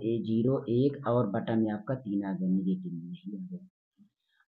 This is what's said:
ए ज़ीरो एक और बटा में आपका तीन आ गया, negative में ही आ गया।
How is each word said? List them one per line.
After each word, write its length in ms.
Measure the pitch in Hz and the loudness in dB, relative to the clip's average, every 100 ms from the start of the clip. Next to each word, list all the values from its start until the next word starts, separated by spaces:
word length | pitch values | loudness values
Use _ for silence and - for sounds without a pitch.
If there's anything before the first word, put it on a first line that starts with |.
ए 140 | 107 113 | 0 0
ज़ीरो 440 | 98 113 117 135 - | 0 2 4 2 2
एक 360 | 117 139 139 113 | 2 2 2 0
और 180 | 120 110 | 2 2
बटा 260 | 117 113 113 | 0 0 2
में 140 | 110 | 2
आपका 240 | 107 - 127 | 0 -4 -4
तीन 280 | 104 101 | -2 -2
आ 80 | 98 | 0
गया, 160 | 90 92 | -2 2
negative 440 | 95 92 92 90 | 2 2 -2 -4
में 180 | - 175 | -8 -10
ही 240 | 175 - 190 | -12 -10 -10
आ 40 | |
गया। 240 | 185 180 190 _ _ _ - _ _ _ _ | -10 -12 -14 _ _ _ -20 _ _ _ _